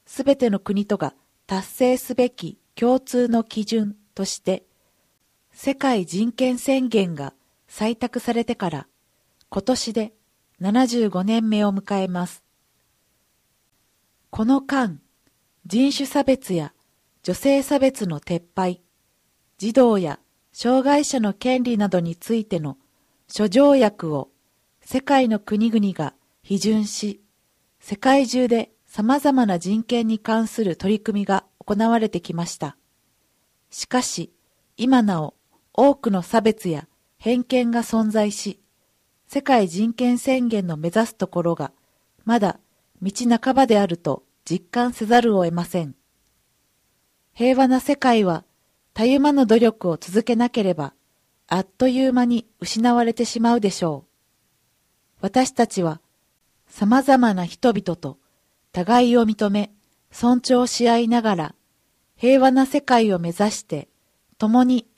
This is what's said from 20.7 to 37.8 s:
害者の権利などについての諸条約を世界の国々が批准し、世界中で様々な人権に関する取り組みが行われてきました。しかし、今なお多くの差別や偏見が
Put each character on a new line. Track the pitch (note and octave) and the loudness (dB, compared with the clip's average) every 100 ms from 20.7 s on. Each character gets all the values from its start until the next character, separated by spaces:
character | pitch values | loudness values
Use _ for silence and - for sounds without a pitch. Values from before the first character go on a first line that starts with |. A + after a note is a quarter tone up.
| C4 | 2
害 | C4 C#4+ D4 | 2 2 2
者 | C4 | -2
の | G#3 | -2
権 | F#3+ B3+ B3+ | -2 -2 0
利 | A#3+ A3 | 0 0
な | G3+ | 0
ど | F3+ | 0
に | E3+ E3 | -2 -8
つ | - A3+ | -4 -4
い | G#3+ | -2
て | F3+ | -6
の | D3 C3+ _ _ _ _ _ | -6 -10 _ _ _ _ _
諸 | - G#3 | -4 0
条 | G#3 C#4+ C#4 | 4 6 6
約 | G#3+ G#3 D#3+ D3 | 4 0 -6 -6
を | - _ _ _ _ _ | -8 _ _ _ _ _
世 | - C4 | -6 -6
界 | C4+ C#4 B3 | 0 2 2
の | G#3+ | -2
国 | - G#3 A3+ | -2 -2 0
々 | A3 G3+ | 2 0
が | E3 C#3+ _ _ _ | -2 -8 _ _ _
批 | - F#3+ | -6 -2
准 | G#3 G#3+ G#3 | 0 0 -2
し、 | - G#3 G3 _ _ _ _ _ _ | -6 -8 -10 _ _ _ _ _ _
世 | - G3+ | -14 -4
界 | C4 C#4 A#3+ | 2 2 2
中 | B3 B3 | 0 0
で | A#3 - _ _ | 0 -2 _ _
様 | - G#3+ C#4+ | -4 0 2
々 | C#4+ C4 A3 | 2 2 2
な | F3 | 0
人 | F3 A3 | -2 -4
権 | A3+ A#3+ A3 | -2 -2 -2
に | G#3+ | -4
関 | - A3+ A3+ | -2 -2 -2
す | - | -2
る | G3+ D#3+ | -4 -2
取 | G3 G#3+ | -2 -2
り | |
組 | G#3 G3+ | -2 -4
み | G3+ | -2
が | G3 - _ | -2 -4 _
行 | - G#3 | -6 0
わ | A3+ A#3 | 2 2
れ | G#3+ | 0
て | F3+ | -4
き | - | -8
ま | E3+ E3+ | -8 -8
し | - | -8
た。 | D3 - _ _ _ _ _ _ _ _ _ | -10 -12 _ _ _ _ _ _ _ _ _
し | - - | -16 -4
か | B3+ | -4
し、 | - - E3 _ _ _ _ - | -4 -8 -12 _ _ _ _ -6
今 | B3 B3+ | 2 4
な | G#3 E3+ | 4 -2
お | D3+ _ _ _ _ | -6 _ _ _ _
多 | - C#4 C#4 | 2 4 4
く | A#3 | 0
の | F#3+ | -4
差 | E3+ A3+ | 0 0
別 | G#3+ G#3+ F3+ | 0 -2 -4
や | D3 - _ _ _ | -8 -10 _ _ _
偏 | A3 B3 | -2 -2
見 | B3 B3+ A#3+ | 0 0 0
が | A#3 | -2